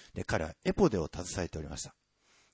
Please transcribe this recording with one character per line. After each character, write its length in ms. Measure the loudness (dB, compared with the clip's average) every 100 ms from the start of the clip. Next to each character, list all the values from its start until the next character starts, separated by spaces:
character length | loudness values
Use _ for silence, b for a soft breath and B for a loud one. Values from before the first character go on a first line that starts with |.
| B
で、 120 | -8
彼 200 | -2 -2
は 100 | -2 -4
エ 100 | -2
ポ 160 | 4 4
デ 80 | 4
を 100 | -2
携 360 | -4 -6 -4 -4
え 20 |
て 80 | -4
お 60 |
り 60 | -10
ま 100 | -10
し 60 |
た。 100 | -12 -14 _ _ b b b